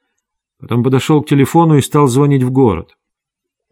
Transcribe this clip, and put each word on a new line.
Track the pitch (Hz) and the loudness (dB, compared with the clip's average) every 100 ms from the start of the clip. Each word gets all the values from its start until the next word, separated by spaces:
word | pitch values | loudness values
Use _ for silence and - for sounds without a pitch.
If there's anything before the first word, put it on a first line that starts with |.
| _ _ _ _ _ _ | _ _ _ _ _ _
Потом | - 117 | -6 -4
подошел | 123 131 - 151 | 0 -2 0 -2
к | - | 0
телефону | 139 131 165 165 143 | 0 0 2 2 2
и | |
стал | - 151 143 | 0 0 0
звонить | 123 143 139 | 0 0 0
в | 127 | -2
город. | 131 123 85 - _ _ _ _ _ _ _ _ | 0 0 -2 -8 _ _ _ _ _ _ _ _